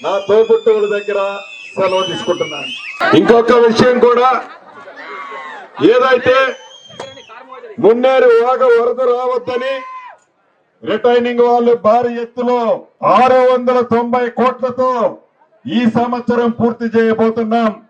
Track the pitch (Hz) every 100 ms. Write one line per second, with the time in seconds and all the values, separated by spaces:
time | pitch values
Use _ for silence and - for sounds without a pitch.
0 | 156 196 196 214 226 226 226 214 208 202
1 | 202 202 196 196 - - - - 190 185
2 | 185 165 - 175 156 147 143 - - -
3 | - - - 233 233 240 233 220 - -
4 | 240 240 254 247 - - - - - -
5 | - - - 1077 - - - - 320 480
6 | - 254 - 262 262 - - - _ -
7 | 539 539 - 226 - - - - 190 233
8 | 254 262 254 233 240 254 254 233 247 240
9 | 254 240 494 494 480 494 523 539 719 1017
10 | 988 - _ _ _ _ _ _ 139 214
11 | 247 240 240 240 240 240 240 233 196 233
12 | 240 240 233 - 240 247 226 185 - _
13 | - 190 254 254 254 254 247 254 240 226
14 | 240 247 240 233 247 247 254 247 254 247
15 | 208 - _ _ _ _ - 202 240 226
16 | 240 240 233 240 240 226 226 233 233 226
17 | 226 220 226 226 220 233 226 202 _